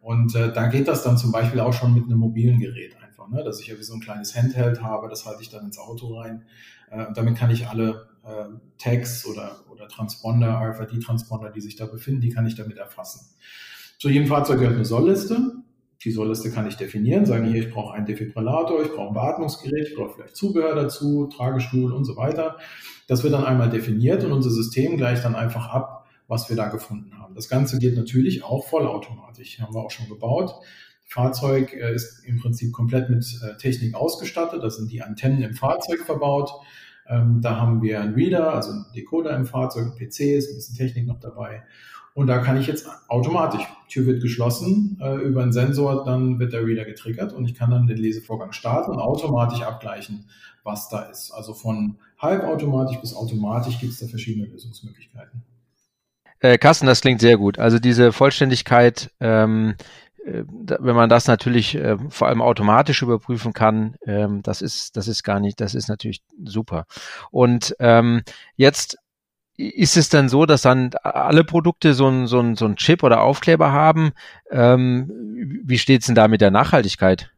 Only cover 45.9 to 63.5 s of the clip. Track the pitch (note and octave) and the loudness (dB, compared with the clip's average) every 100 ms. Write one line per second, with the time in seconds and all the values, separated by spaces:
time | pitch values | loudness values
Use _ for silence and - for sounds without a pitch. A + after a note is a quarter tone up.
45.9 | C3+ C3 B2+ B2+ B2 B2 A#2 A2+ A2+ G#2+ | 0 -2 0 0 0 -2 -2 -4 -4 -8
46.9 | G#2 A#2 A#2 F#3+ - A#2+ A#2+ A#2+ B2 A#2+ | -14 -12 -8 -8 -6 -6 -2 0 2 2
47.9 | A2 A2 A2 - A2 F#2+ - A#2 C#3 - | 0 -2 -4 -8 -12 -10 -10 -4 -4 -4
48.9 | - A#2+ D3+ D#3 B2 A#2+ A#2+ A2 A2+ G#2 | -4 -2 -2 -2 0 0 -2 -8 -10 -12
49.9 | G2+ G#2 G#2 - _ - _ G#2+ G#2 - | -14 -14 -16 -16 _ -20 _ -12 -12 -10
50.9 | G#2 G2 - - A2 G#2+ G#2+ A#2+ G#2+ G#2 | -12 -12 -16 -16 -16 -16 -10 -6 -4 -4
51.9 | G#2 _ _ D3 F#3+ E3 D#3 D3 C3+ B2+ | -8 _ _ -4 -2 -4 -4 -2 -2 -2
52.9 | B2 - - A#2 A2 G#2 A#2 B2 A#2 A#2+ | -6 -10 -10 -6 -4 -4 -4 -4 -6 -8
53.9 | - A#2 A2+ A2+ G#2+ G2+ - A#2 A2 A#2 | -10 -12 -10 -8 -8 -8 -12 -20 -18 -20
54.9 | - _ - - A#2+ - _ _ _ _ | -20 _ -20 -20 -20 -20 _ _ _ _
55.9 | _ _ _ _ _ B2+ A#2+ C#3+ E3 C3+ | _ _ _ _ _ 6 8 8 6 6
56.9 | A#2+ C3+ A#2+ A#2 A2+ G2+ G2 A2+ A#2 B2 | 4 4 6 8 8 6 2 4 4 4
57.9 | A#2 A#2+ A2 C#3 - C#3 B2 - A#2+ A#2+ | 6 6 8 4 4 2 2 4 6 6
58.9 | - B2 _ A#2 A2 A2 A2 A2 G#2 - | 4 -14 _ 2 4 4 2 0 -2 -12
59.9 | - _ _ F4+ A2+ C#3+ G#3+ G#3+ - C3 | -20 _ _ -12 -10 -10 -12 -4 -2 2
60.9 | A#2 A#2 A#2 - A#2 B2+ A#2+ A2 C#3+ C3+ | 4 6 6 6 2 4 2 2 -2 -2
61.9 | G#2 B2 - B2 A2+ A#2 A2+ G#2 A2 C#3 | -2 -4 0 0 4 2 2 4 4 4
62.9 | C3+ B2 A2+ - A#2+ A#2 | 0 0 0 0 -4 -4